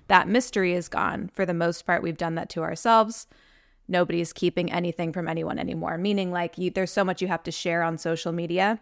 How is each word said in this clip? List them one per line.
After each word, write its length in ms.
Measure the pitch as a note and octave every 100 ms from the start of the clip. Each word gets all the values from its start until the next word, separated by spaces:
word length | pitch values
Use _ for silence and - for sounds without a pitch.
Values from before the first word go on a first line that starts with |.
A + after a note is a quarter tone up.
| -
That 200 | F#3 -
mystery 440 | A#3 - G3+ F#3
is 140 | F3 E3+
gone. 420 | - F#3+ E3 F3+
For 120 | - F#3
the 80 |
most 320 | E3+ E3+ E3+ -
part, 160 | F3
we've 140 | E3+ D#3+
done 160 | E3+ E3
that 120 | -
to 120 | E3+
ourselves. 640 | D#3+ E3 A#3 A3+ A3 - - _ _ _ _ _ -
Nobody's 440 | F3+ F3+ E3+ E3+
keeping 380 | - F3 - F3
anything 420 | F3 F3 E3 E3
from 160 | F3+ D#3+
anyone 300 | E3 D#3+ -
anymore." 400 | E3 E3 E3 E3
Meaning, 320 | G3 G3+ F3+
like, 280 | F3+ F3 -
you, 120 | F3+
there's 220 | F#3+ F#3
so 120 | -
much 180 | F#3+ F3+
you 60 | F#3
have 140 | E3+
to 60 | -
share 300 | - F3+ E3+
on 160 | E3 E3
social 340 | E3 E3 E3+
media. 460 | E3+ E3+ F3 G3 A3+